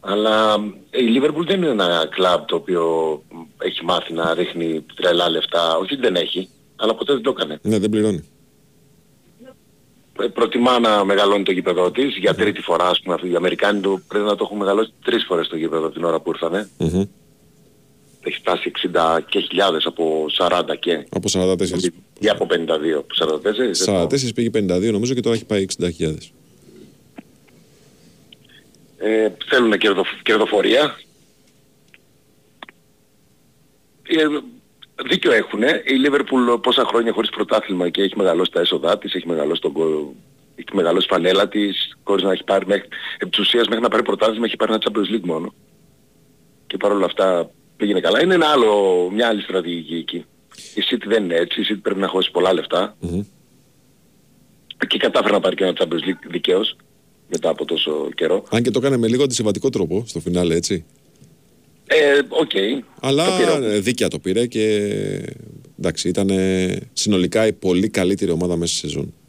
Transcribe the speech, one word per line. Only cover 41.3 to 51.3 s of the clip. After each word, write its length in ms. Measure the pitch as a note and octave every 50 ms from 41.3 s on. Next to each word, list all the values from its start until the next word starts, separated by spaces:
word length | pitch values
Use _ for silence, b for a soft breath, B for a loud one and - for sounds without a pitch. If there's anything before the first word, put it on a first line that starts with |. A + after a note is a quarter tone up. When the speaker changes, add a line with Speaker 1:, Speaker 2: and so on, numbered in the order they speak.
| F#2 F#2+ G2+ G2
Speaker 1:
της, 500 | - G#2 G#2 G2+ F#2+ - - - - _ _
χωρίς 220 | - G2+ G2 F#2+
να 80 | G2 F#2+
έχει 120 | F#2 -
πάρει 220 | - G2 G2 F#2
μέχρι, 220 | F2+ G2+ G2 - - B B B B B B
επί 120 | - F#2
της 80 | - -
ουσίας, 280 | G2+ - - A#2+ A#2
μέχρι 160 | G2+ A2 A2 A#2
να 60 | -
πάρει 140 | A2 A2 A2
πρωτάθλημα, 440 | - G2+ F#2+ G#2+ A2 A2 G#2+ A#2
έχει 100 | A2 -
πάρει 160 | - - G#2 A2
ένα 100 | G#2+ G2+
Champions 300 | - G#2 G#2+ G2+ F2+ G#2
League 100 | A2+ F#2
μόνο. 300 | F2+ E2 D#2+ - - - _ _ _ _ _ _ _ _ _ _ _ _ _ _ _ _ _ _ _ _ _ _
Και 100 | _ -
παρόλα 280 | F#2+ F#2+ G2+ G#2 G2+ F#2+
αυτά 460 | F2 - - G2 F#2+ F#2 F2 E2 - - _ _ _ _
πήγαινε 240 | _ - G#2 G2+ F#2
καλά. 220 | E2 E2+ G2 B2 D#3+
Είναι 120 | F3+ F#3+
ένα 120 | F3 E3
άλλο, 640 | D3+ D3+ C#3 A#2+ A2 G#2 G#2 G2+ F#2+ F#2 F2+ F2+ F2+ F#2+
μια 160 | G#2+ A#2+ A#2
άλλη 140 | A2+ G#2 G2
στρατηγική 520 | - F#2 F#2+ F2 E2+ E2+ E2+ D#2+ D2+ E2
εκεί. 300 | E2+ D#2+ - - F2 E2 _ _ _ _ _ - - - - -
Η 80 | - - -
City 140 | - A#2 -
δεν 180 | G2+ G#2+ A2+ G#2
είναι 100 | F2